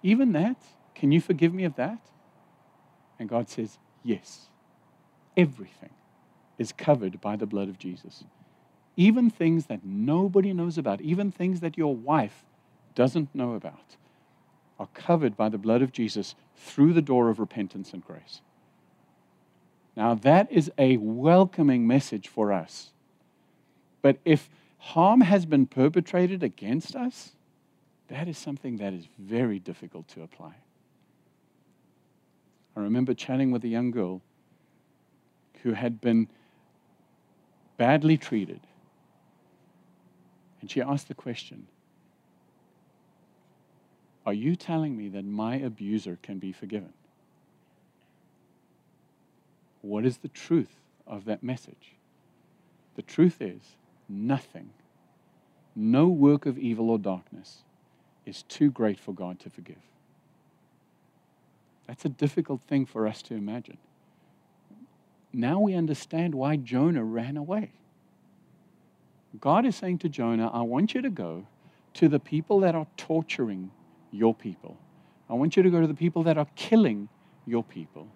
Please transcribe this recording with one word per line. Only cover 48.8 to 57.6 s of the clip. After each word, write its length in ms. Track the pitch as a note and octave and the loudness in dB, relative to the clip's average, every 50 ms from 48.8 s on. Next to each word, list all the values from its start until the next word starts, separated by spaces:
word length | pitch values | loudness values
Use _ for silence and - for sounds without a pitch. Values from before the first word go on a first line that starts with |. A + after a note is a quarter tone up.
| _ _ _ _ _ _ _ _ _ _ _ _ _ _ _ _ _ _ _ _ - | _ _ _ _ _ _ _ _ _ _ _ _ _ _ _ _ _ _ _ _ -12
What 220 | G2+ G2+ G#2 A2+ | -8 -6 -2 -2
is 140 | B2+ B2 - | -2 -2 -4
the 100 | - C#3 | -14 -18
truth 520 | _ - - - E3 E3+ A2+ - _ _ _ _ _ _ _ | _ -16 -6 -2 0 0 0 -2 _ _ _ _ _ _ _
of 200 | - - G#2 G2 | -16 -16 -14 -8
that 180 | A2 G#2+ - - | -8 -10 -8 -6
message? 500 | A#2+ B2+ B2+ - - - _ _ - _ _ _ _ _ _ _ _ _ _ _ _ _ _ _ _ _ _ _ _ _ | -8 -8 -8 -10 -20 -20 _ _ -20 _ _ _ _ _ _ _ _ _ _ _ _ _ _ _ _ _ _ _ _ _
The 60 | - A2 | -18 -16
truth 380 | - - - E3+ F3+ E3+ _ | -12 2 4 4 4 4 _
is, 360 | - G2 F2+ F#2+ _ - _ _ _ _ _ _ _ _ | -10 -10 -10 -14 _ -20 _ _ _ _ _ _ _ _
nothing, 640 | G2+ G2 G#2 A#2+ C#3 C3+ - - _ - F#2 G2 G#2 _ _ _ _ _ _ _ _ _ _ _ _ _ _ _ _ _ _ _ _ | -10 -8 -4 -4 -4 -4 -4 -10 _ -20 -20 -20 -20 _ _ _ _ _ _ _ _ _ _ _ _ _ _ _ _ _ _ _ _
no 320 | - G#2+ A2 A#2 C3 D#3 F3+ | -4 0 2 4 6 6 4
work 360 | F#3 D#3 C#3 C#3+ D3 C#3+ - | 6 6 6 6 6 4 2
of 140 | C#3+ B2+ C3 | -4 -6 -4
evil 320 | C3+ A#2+ A2+ G#2+ A2+ A2+ | -4 -4 -2 -2 0 0
or 80 | A2+ A2 | 0 0
darkness 640 | G2+ G2+ F#2 F#2 F2+ _ - - F#2 - - - | 0 -4 -6 -6 -8 _ -20 -20 -20 -20 -20 -20